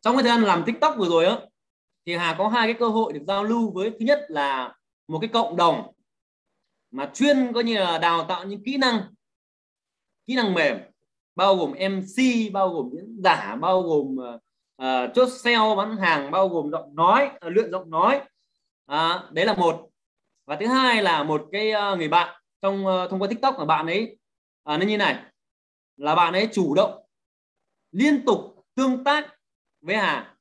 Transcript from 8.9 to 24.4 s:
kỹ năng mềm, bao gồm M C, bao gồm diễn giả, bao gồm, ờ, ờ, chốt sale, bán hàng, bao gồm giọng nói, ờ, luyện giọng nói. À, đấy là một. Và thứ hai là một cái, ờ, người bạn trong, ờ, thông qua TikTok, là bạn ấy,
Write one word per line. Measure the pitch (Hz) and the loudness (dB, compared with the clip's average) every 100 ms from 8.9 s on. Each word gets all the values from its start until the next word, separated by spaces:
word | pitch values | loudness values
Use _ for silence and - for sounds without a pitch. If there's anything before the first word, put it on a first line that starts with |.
| 233 190 _ _ _ _ _ _ _ _ _ _ _ - | 0 -4 _ _ _ _ _ _ _ _ _ _ _ -4
kỹ | 254 | 0
năng | 220 | 0
mềm, | 180 147 110 - _ _ _ _ | 2 2 0 -10 _ _ _ _
bao | - 196 190 | 0 4 4
gồm | 156 | 2
M | 135 190 190 | -2 -4 -4
C, | 185 - 262 233 214 | -6 -2 0 2 -2
bao | 196 190 | 0 0
gồm | 170 123 | 0 -6
diễn | 156 202 226 | -8 -14 -2
giả, | 185 160 101 113 | 0 0 -2 -6
bao | 160 185 | 0 0
gồm, | 175 151 135 131 | 2 0 -2 -6
ờ, | 123 117 _ _ _ _ | -10 -14 _ _ _ _
ờ, | 131 131 123 | -2 -2 0
chốt | 233 247 | 2 0
sale, | 247 240 233 220 208 | 0 0 2 2 2
bán | 208 220 | -2 -2
hàng, | 185 156 139 | 0 0 0
bao | 175 190 | 0 0
gồm | 175 147 | 0 -4
giọng | 151 151 | -8 -10
nói, | 143 175 226 277 - | 0 4 4 2 -4
ờ, | 170 | -2
luyện | 185 220 | -2 -2
giọng | 185 175 | -6 -6
nói. | 160 196 277 277 _ _ _ _ _ _ | 0 2 2 -4 _ _ _ _ _ _
À, | 143 165 180 - | -2 -2 -2 -6
đấy | - 208 | -2 0
là | |
một. | 202 170 160 - _ _ _ _ _ - | 2 0 0 -10 _ _ _ _ _ -12
Và | 147 | -6
thứ | 220 | 0
hai | 262 254 233 | 2 2 2
là | 190 160 | 2 0
một | 147 156 151 | 0 -2 -2
cái, | 196 214 | -4 -2
ờ, | 214 202 190 | -2 -2 -2
người | 156 | 0
bạn | 170 165 - _ _ | 0 0 -8 _ _
trong, | 196 196 190 | -4 -2 0
ờ, | 185 180 | -2 -2
thông | 190 | -4
qua | 202 | -4
TikTok, | 226 262 269 | -2 -2 -2
là | |
bạn | 151 156 160 | 0 0 0
ấy, | 185 226 - _ _ | -2 -4 -10 _ _